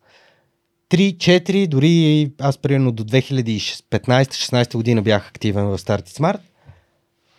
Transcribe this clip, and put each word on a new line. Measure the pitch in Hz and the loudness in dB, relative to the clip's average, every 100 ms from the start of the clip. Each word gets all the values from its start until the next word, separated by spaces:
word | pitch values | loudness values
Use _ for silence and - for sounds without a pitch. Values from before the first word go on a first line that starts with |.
| _ _ _ _ _ _ _ _ - | _ _ _ _ _ _ _ _ -2
три, | 175 196 - | 0 0 0
четири, | - 180 180 196 190 | 2 2 2 -2 0
дори | 135 156 170 156 151 147 - | 2 2 4 4 2 0 -2
аз | 139 131 | -4 -2
примерно | 139 135 131 | -2 0 0
до | 113 | -2
две | 107 127 | -2 -2
хиляди | - 135 113 | 0 -2 -2
и | 107 - - - | -4 -6 -10 -4
петнайсета | 107 - 127 135 - | -4 2 2 0 -4
шестнайсета | - 123 123 117 | -4 -2 -2 -2
година | 113 113 | 0 0
бях | 107 101 - | 2 0 -2
активен | - 110 101 101 | -6 -4 -2 -4
в | 95 | -4
Start | - 101 | -4 -4
It | - - | -6 -4
Smart, | 160 208 _ _ - - _ _ _ _ _ | -4 -4 _ _ -20 -20 _ _ _ _ _